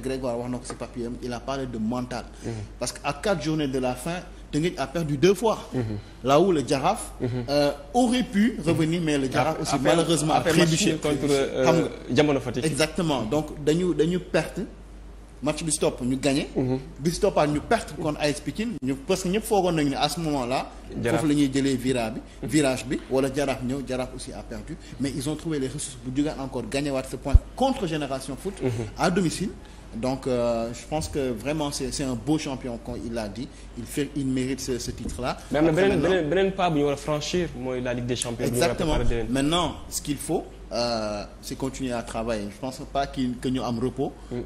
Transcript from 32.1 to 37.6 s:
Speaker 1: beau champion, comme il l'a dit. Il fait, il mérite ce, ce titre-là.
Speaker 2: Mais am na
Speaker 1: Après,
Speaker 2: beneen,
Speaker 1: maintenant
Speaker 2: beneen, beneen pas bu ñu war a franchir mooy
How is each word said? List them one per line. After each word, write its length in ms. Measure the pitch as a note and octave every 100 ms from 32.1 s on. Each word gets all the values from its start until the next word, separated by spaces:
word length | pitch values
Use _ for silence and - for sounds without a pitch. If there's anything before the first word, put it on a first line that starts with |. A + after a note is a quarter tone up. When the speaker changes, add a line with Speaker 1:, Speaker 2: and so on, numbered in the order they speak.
Speaker 1:
beau 240 | A#2+ G#2+ D#3
champion, 400 | D3 C3 C3 A#2 -
comme 120 | A#2+ A2
il 80 |
l'a 160 | A#2 G#2+
dit. 180 | G2 C#3 - - -
Il 80 | A2
fait, 240 | - C#3 D3
il 80 | C3
mérite 320 | B2+ B2+ C3
ce, 180 | - A#2+
ce 120 | -
titre-là. 460 | A2+ A#2+ - B2+ - -
Speaker 2:
Mais 100 | C#3
am 60 | E3
na 60 |
Speaker 1:
Après, 120 | D#3+
Speaker 2:
beneen, 160 | G3 F3+
Speaker 1:
maintenant 80 | E3 F#3
Speaker 2:
beneen, 140 | D3+
beneen 220 | F3 G3
pas 180 | F#3 F3+
bu 100 | D3+
ñu 60 | C#3+
war 80 |
a 40 | C#3
franchir 500 | - D3+ - F3+ E3
mooy 220 | C3+